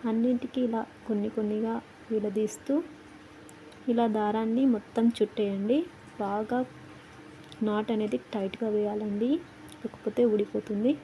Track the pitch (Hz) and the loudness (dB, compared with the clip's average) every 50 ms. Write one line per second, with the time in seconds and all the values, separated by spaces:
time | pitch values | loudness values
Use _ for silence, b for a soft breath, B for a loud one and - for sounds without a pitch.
0 | - 233 220 226 226 247 254 247 269 247 - 262 254 226 226 226 - - - - | 0 0 0 2 4 2 2 2 -2 -4 -2 0 0 2 0 -2 -4 -4 -12 -20
1 | - - 226 208 202 220 214 226 214 208 214 214 220 226 226 233 - - - - | -4 -2 0 0 0 -2 -2 -2 -2 0 0 0 0 -2 -2 -4 -6 -12 -20 -20
2 | - - 226 214 202 208 190 214 214 208 - - - - 277 302 339 - - - | -8 -2 -2 0 0 0 0 0 0 0 -2 -6 -2 0 0 0 0 -2 -12 -18
3 | - - - - - - - - - - - - - - - - - - 233 233 | -20 -20 -20 -20 -20 -20 -20 -20 -20 -20 -20 -20 -20 -20 -20 -10 -2 0 2 4
4 | 233 226 208 214 208 208 208 220 226 220 226 240 269 269 240 208 - - - - | 4 2 2 2 2 2 2 0 0 2 2 4 4 4 4 2 0 -4 0 4
5 | 226 233 233 - - 208 - - 208 202 196 196 196 214 254 302 349 359 - - | 4 4 4 4 0 0 2 -2 -2 0 0 -2 2 2 2 2 2 0 -8 -18
6 | - - - - 208 196 202 208 214 214 240 247 254 254 - - - - - - | -20 -20 -8 -6 -4 -2 -2 -2 -2 0 0 0 0 -2 -6 -18 -18 -18 -20 -20
7 | - - - - - - - - - - - - 226 214 208 208 214 - 226 214 | -20 -20 -20 -20 -20 -20 -20 -20 -20 -18 -6 -2 -2 0 0 0 0 0 0 0
8 | 214 214 220 254 - - - 214 196 196 196 - 233 220 214 214 208 208 208 214 | 0 0 -2 -4 -6 -4 -6 -4 -4 -4 -4 -4 -2 0 0 0 0 0 -2 -2
9 | 214 214 202 202 226 247 285 349 - - - - - - - - - 226 - - | -2 -2 -2 0 2 2 2 0 -2 -8 -18 -20 -20 -20 -20 -10 -10 -10 -10 -6
10 | - - 220 - 240 240 214 208 208 - - 214 214 - 214 202 214 254 311 285 | -6 -4 2 4 4 4 4 2 0 0 -2 -4 -4 -2 -2 0 2 2 2 0